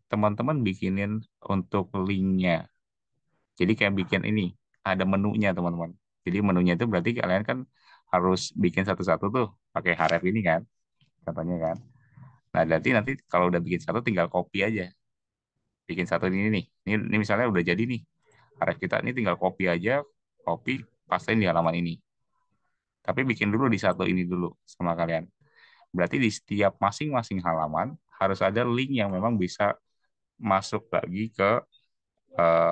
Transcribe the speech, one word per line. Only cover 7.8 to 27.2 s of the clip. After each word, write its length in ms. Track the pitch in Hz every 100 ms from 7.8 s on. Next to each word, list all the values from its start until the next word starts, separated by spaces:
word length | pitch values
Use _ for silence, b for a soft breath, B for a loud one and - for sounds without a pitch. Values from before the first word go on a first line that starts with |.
| b b _
harus 400 | 92 92 92 -
bikin 320 | - 95 92
satu-satu 480 | 98 90 87 80 101
tuh, 160 | 127 110 - _
pakai 240 | 90 90 85
href 240 | 80 85 90
ini 160 | 107
kan, 160 | 90 80 - _ _ _ _ _
contohnya 320 | - 82 82 87
kan. 200 | 82 82 - b b b b b _
Nah, 100 | - 80
berarti 200 | 80 101
nanti 180 | 117 123 139
kalau 240 | _ 87 90
udah 80 | 87
bikin 240 | 85 87
satu, 240 | - 107
tinggal 240 | 120 92 85
copy 400 | 90 87 95 101
aja. 180 | 107 90 - _ _ _ _ _ _ _ _ -
Bikin 160 | 87
satu 240 | 87 85 92
ini 240 | 95 107
nih. 120 | 104 - _
Ini, 100 | - 107 -
ini 80 | 107
misalnya 320 | 104 104 123
udah 140 | 90
jadi 160 | 87 90
nih. 240 | 117 120 - _ b b b -
Href 160 | - 85
kita 240 | 92 -
ini 160 | 113 127
tinggal 240 | 101 87
copy 320 | 92 - 92
aja, 320 | 85 104 139 143 _ _ _
copy, 400 | - 82 - 131 - _ -
pastein 320 | 90 - 110
di 80 | 95
halaman 260 | 85 85 85
ini. 160 | 87 82 _ _ _ _ _ _ _ _ _ _
Tapi 240 | - 117
bikin 240 | 131 113 104
dulu 240 | 110 131
di 80 | 104
satu 240 | 98 87
ini 240 | 92 92 87
dulu 240 | 90 87 - -
sama 240 | - 87
kalian. 320 | 85 82 82 82 _ b b b b b
Berarti 300 | 90 87 139
di 80 | 117
setiap 480 | - - 104 98 -
masing-masing 600 | 98 - 151 131